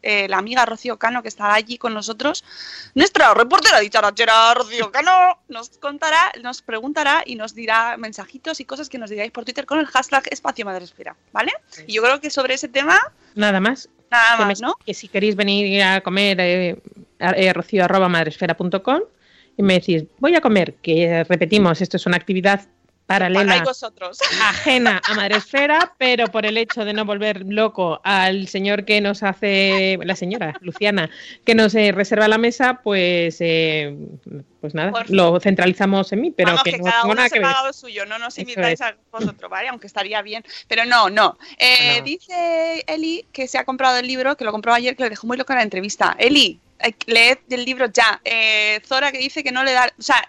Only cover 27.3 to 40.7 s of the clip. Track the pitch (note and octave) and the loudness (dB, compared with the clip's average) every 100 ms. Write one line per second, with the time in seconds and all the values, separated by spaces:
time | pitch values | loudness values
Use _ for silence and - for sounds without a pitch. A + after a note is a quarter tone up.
27.3 | F#3+ F#3+ G#3 A3 G3 F3+ D#3 F#3 G3 F#3+ | -4 -6 -2 -2 0 -4 -4 0 2 2
28.3 | G3 F#3+ G3 G3 G#3 G3+ G#3 G3+ G3+ G3+ | -2 -6 -6 -2 -4 0 0 0 -2 -4
29.3 | F#3 G#3 G3 G3 F#3+ F#3+ F#3 E3+ F#3 F3+ | -2 -2 2 2 2 0 -2 -4 -6 -6
30.3 | A3 D#3 D3+ F3+ - G#3 G3 D#3 - - | -6 -6 -8 -12 -2 0 0 -4 -8 -20
31.3 | - - A3+ G#3+ A3 G#3 F#3+ G3+ G#3+ G#3+ | -6 2 4 4 4 2 2 0 2 4
32.3 | A3 A#3 A#3 B3+ B3+ G#3+ G3 F3 F3 E3+ | 4 0 2 0 0 -2 0 2 0 -2
33.3 | D#3+ E3+ D#3+ D#3+ D#3 D3 C#3+ D3+ D3 - | -2 0 0 0 -2 -6 -10 -16 -18 -18
34.3 | C#3+ - _ D3+ D#3 F3 A#3 A3 G3 E3+ | -18 -18 _ -8 -4 -4 -4 0 4 4
35.3 | F3 G3 F#3 F3+ F#3 G3 G3 F#3 G3 D#4+ | 4 2 2 2 2 0 0 0 -4 -4
36.3 | - F3+ E3+ E3+ E3+ F3 A#3 A#3 A3+ B3 | 0 2 2 0 -2 0 0 2 2 2
37.3 | - C4+ C4+ C4+ C4+ B3 G#3 G3+ A3 A#3 | 2 0 0 -2 -8 -14 -10 -8 -8 -10
38.3 | - B3 A3+ - - A#3+ G#3+ _ A3+ G#3+ | -12 -10 -2 -2 -2 -6 -10 _ -8 -8
39.3 | - F3+ F#3 B3 A#3+ G3+ G#3+ G3 G#3+ G3+ | -8 -10 -8 -8 -10 -12 -8 -6 -6 -6
40.3 | A3 - - - | -14 -14 -20 -4